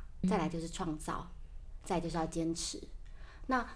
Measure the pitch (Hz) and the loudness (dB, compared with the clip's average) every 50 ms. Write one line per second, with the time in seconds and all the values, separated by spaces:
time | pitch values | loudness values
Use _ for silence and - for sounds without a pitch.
0 | - - - - - 185 214 196 160 175 170 165 160 165 - - 190 170 151 151 | -8 -10 -4 2 4 6 6 6 6 4 2 0 -2 -2 -2 -2 0 0 0 -2
1 | - - - - - - - - - - - - - - - - - - 190 170 | -2 -2 -2 -2 -4 -6 -8 -10 -10 -10 -10 -10 -10 -8 -10 -6 0 2 2 2
2 | 170 165 156 170 160 165 - 165 165 165 165 165 - - - - - - - - | 2 2 2 2 2 2 2 2 2 2 2 0 0 -4 -4 -6 -8 -8 -8 -10
3 | - - - - - - - - - - 262 254 233 - - | -10 -10 -10 -10 -10 -12 -12 -6 0 2 4 4 2 2 -4